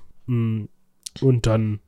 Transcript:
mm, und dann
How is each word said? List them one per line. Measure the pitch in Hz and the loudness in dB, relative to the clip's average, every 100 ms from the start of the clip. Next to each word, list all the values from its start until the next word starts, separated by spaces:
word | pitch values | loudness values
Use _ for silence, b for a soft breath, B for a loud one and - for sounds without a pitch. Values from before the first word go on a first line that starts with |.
| - - - | -18 -14 -4
mm, | 120 113 110 104 _ _ _ - - | -2 0 -2 -8 _ _ _ -16 0
und | 135 120 117 | 2 4 2
dann | 110 110 104 | 2 0 -4